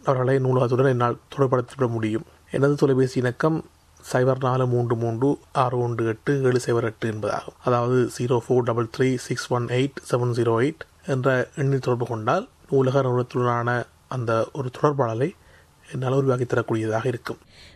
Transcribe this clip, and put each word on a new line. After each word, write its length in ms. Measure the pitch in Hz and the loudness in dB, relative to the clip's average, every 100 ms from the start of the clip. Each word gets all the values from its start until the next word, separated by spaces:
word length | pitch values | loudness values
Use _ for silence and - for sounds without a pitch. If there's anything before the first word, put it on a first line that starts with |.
அவர்களை 360 | - 131 127 135 | -2 0 2 2
நூலகத்துடன் 500 | 131 127 120 123 139 | 2 2 2 2 2
என்னால் 280 | 123 120 117 - - | 2 0 -2 -6 -2
தொடர்படுத்திவிட 540 | 135 127 123 - 127 | 2 2 -2 -2 -2
முடியும். 340 | 117 110 110 - - - | 0 -2 -2 -6 -20 -6
எனது 240 | - 139 147 | 0 2 2
தொலைபேசி 440 | 143 127 131 135 | 2 4 2 0
இணக்கம் 440 | 123 120 160 160 - _ _ _ - | -2 0 0 0 -6 _ _ _ -2
சைபர் 260 | 160 127 131 | 0 2 2
நாலு 280 | 131 127 127 | 0 0 2
மூன்று 280 | 123 120 117 | 0 0 0
மூன்று 420 | 117 113 139 131 - | -2 0 0 0 -4
ஆறு 280 | - 123 123 | -2 0 0
ஒன்று 260 | 120 117 113 | -2 -2 -2
எட்டு 380 | 110 - 143 | -2 -2 0
ஏழு 160 | 131 123 - | 2 0 0
சைபர் 180 | 117 | -2
எட்டு 280 | 113 - 117 | -2 -4 -6
என்பதாகும். 440 | 110 104 - - - | -4 -4 -6 -8 -6
அதாவது, 460 | - 120 120 127 120 - | -2 0 2 2 0 -2
ஜீரோ 220 | 123 123 - | -2 0 2
ஃபோர் 120 | 123 | 0
டபுள் 300 | 120 117 113 - | 2 -2 -4 0
த்ரீ 180 | 131 123 | 0 0
சிக்ஸ் 360 | - 123 - | -4 -8 -2
ஒன் 140 | 123 113 | -2 0
எயிட் 360 | 123 139 - - | -2 -2 -4 -4
செவன் 240 | 127 123 120 | -2 0 0
ஜீரோ 300 | 117 113 135 | 2 2 0
எயிட் 420 | 160 - _ - | -2 -16 _ -4
என்ற 400 | 131 135 127 - - | -2 0 0 -2 -2
எண்ணில் 240 | 139 139 | 0 0
தொடர்பு 260 | 127 123 120 | 0 -2 -2
கொண்டால், 420 | 113 110 170 254 _ - | -4 -2 -2 -4 _ -2
நூலக 320 | 139 131 139 | 2 2 2
நிறுவனத்துடனான 840 | 131 123 123 127 123 120 120 120 117 _ - | 2 0 -2 0 0 0 0 -2 -4 _ -10
அந்த 400 | 131 117 113 107 | -6 0 0 0
ஒரு 160 | 156 127 - | -4 -8 0
தொடர்பாடலை 500 | 151 139 117 113 151 - - - _ _ - | 0 2 -2 0 -4 -6 -20 -20 _ _ -12
என்னால் 220 | 131 127 | -6 0
உருவாக்கி 300 | 139 135 123 | 2 2 0
தரக்கூடியதாக 640 | 120 123 113 113 110 110 127 | 0 0 0 -2 0 0 -2
இருக்கும். 320 | 117 - - _ - - | -4 -8 -12 _ -20 -20